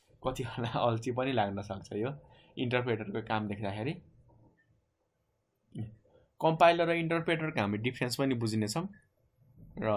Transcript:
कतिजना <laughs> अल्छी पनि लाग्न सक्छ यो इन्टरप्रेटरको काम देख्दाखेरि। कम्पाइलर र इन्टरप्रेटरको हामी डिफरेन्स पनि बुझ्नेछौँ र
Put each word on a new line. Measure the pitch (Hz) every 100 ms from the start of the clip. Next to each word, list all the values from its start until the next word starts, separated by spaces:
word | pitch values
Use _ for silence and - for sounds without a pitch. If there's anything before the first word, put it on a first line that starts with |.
| _ -
कतिजना | 131 131 120 - 117
<laughs> | 131 120
अल्छी | 113 113
पनि | 120 131
लाग्न | 123 101 98
सक्छ | 95 95 -
यो | 104 117 147 - - - -
इन्टरप्रेटरको | 123 123 123 110 101 104
काम | 110 110 104
देख्दाखेरि। | 101 104 98 117 175 - - - - - _ _ _ _ _ _ _ _ _ _ _ _ 135 110 - _ _ _ -
कम्पाइलर | 160 160 170 170 165
र |
इन्टरप्रेटरको | 170 165 165 165 165 156 151
हामी | 101 107
डिफरेन्स | 120 127 123 120
पनि | 139
बुझ्नेछौँ | 123 117 110 107 107 196 - _ _ _ _ _ - - -
र | 110